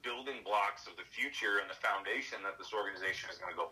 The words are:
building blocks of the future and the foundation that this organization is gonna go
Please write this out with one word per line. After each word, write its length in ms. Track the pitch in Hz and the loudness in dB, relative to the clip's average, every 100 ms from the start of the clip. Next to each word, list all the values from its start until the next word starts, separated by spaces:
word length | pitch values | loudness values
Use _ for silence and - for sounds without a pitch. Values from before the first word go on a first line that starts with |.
building 400 | 127 123 131 101 | -6 -4 -4 -6
blocks 440 | 90 104 101 - - | 2 4 4 2 -8
of 80 | 90 | -12
the 100 | 92 | -8
future 560 | - 131 139 110 101 | -2 -2 0 4 4
and 80 | 95 | 2
the 40 | |
foundation 640 | - 113 98 95 123 - 110 | 0 2 2 2 0 -2 -4
that 160 | 98 98 | -4 -4
this 160 | - | -2
organization 560 | 107 98 92 95 92 92 | 0 0 0 -2 -2 -4
is 80 | 95 | -6
gonna 160 | 90 | -6
go 160 | 87 - | -2 -2